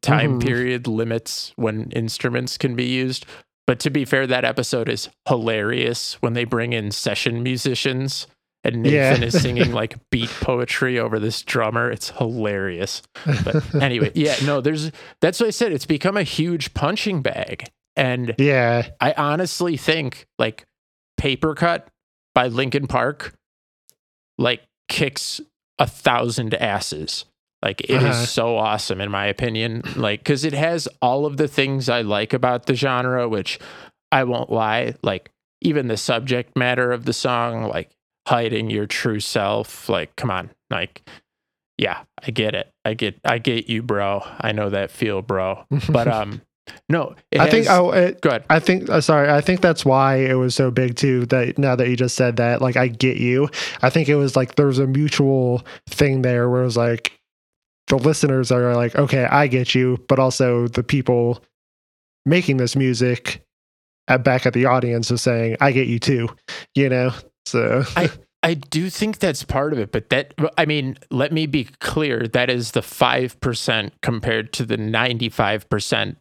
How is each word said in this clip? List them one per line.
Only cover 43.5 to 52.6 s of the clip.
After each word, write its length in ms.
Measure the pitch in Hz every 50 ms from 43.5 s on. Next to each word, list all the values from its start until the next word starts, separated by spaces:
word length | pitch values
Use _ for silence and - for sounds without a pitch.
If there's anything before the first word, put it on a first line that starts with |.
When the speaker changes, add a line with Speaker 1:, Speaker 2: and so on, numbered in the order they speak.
| 117 117 - -
Speaker 1:
you, 140 | 113 110 120
bro. 400 | 117 104 101 101 98 101 98 - - - -
I 120 | - 113 107
know 160 | 107 104 101
that 180 | 101 98 98 -
feel, 300 | - - 117 107 98 95
bro. 440 | 92 - 98 92 92 95 98 - - - 139 139 - -
But, 180 | 151 120 117
Speaker 2:
<laughs> 120 | 120 113 107
Speaker 1:
um, 220 | 104 104 107 113 - _ _ _ _ - - - _ -
no, 260 | 156 170 139 - - _ _ -
it 100 | - 143
Speaker 2:
I 80 | 160 -
think, 180 | 226 226 220
Speaker 1:
has, 100 | - 190 180
Speaker 2:
oh, 120 | 180 175
it, 300 | - 190 175 185 180 -
Speaker 1:
go 80 | - 151
ahead. 160 | 120 110 - -
Speaker 2:
I 100 | 156 165
think, 300 | - - 180 185 185 -
uh, 120 | 110 156
sorry, 280 | 139 - 156 147 143 147
I 120 | 147 147
think 200 | - 185 185 180
that's 240 | 190 170 160 - -
why 300 | 139 131 135 135 135 135
it 160 | 131 135 131 131
was 200 | 127 127 123 -
so 160 | - 131 127
big 240 | 113 127 127 123 117
too, 300 | - 143 139 127 123 120
that 300 | 113 131 127 120 - - 143
now 160 | 139 131 127
that 120 | 120 123 123
you 60 | 123
just 200 | 120 127 120 -
said 220 | - 127 123 117
that, 220 | 120 120 117 120 -